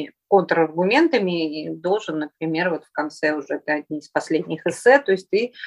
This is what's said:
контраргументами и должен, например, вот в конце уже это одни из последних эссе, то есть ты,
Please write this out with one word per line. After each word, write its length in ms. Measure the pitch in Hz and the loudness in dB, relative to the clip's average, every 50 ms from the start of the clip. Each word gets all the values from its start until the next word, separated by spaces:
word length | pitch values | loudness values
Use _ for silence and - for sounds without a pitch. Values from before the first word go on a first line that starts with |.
| 151 - - _ _ - | -4 -6 -10 _ _ 2
контраргументами 1300 | 202 196 175 - 170 165 165 156 156 165 180 190 226 285 339 320 330 233 202 180 175 170 160 156 147 156 156 | 2 4 4 4 2 2 2 2 0 0 0 2 4 4 4 4 4 2 0 0 0 -2 -2 -4 -4 -6 -8
и 60 | 165 | -10
должен, 500 | 160 160 160 175 196 214 214 - 156 156 | -8 -6 -2 -2 -2 -2 -2 -4 -6 -6
например, 500 | 151 147 - _ 160 160 160 160 180 185 | -6 -8 -8 _ -6 -4 -2 -2 0 -2
вот 140 | 165 147 - | -2 -4 -6
в 60 | _ | _
конце 420 | - - 147 156 - - - 151 151 | -8 -6 -6 -6 -6 -4 -2 -2 -2
уже 220 | 151 147 - 147 | -2 -4 -6 -8
это 180 | 143 - - 151 | -6 -4 -4 -4
одни 240 | 151 151 - 156 151 | -4 -4 -8 -10 -12
из 100 | - - | -10 -8
последних 560 | - 156 - - 165 151 - 165 165 160 - 180 | -6 -6 -4 -2 -2 -2 -2 -4 -8 -6 -4 -4
эссе, 320 | 170 - - 233 262 285 | -6 0 4 6 6 6
то 120 | 277 - | 4 2
есть 160 | 190 185 - _ | -2 -2 -2 _
ты, 220 | - 208 233 240 - - - | -2 -2 -2 -4 -6 -12 -18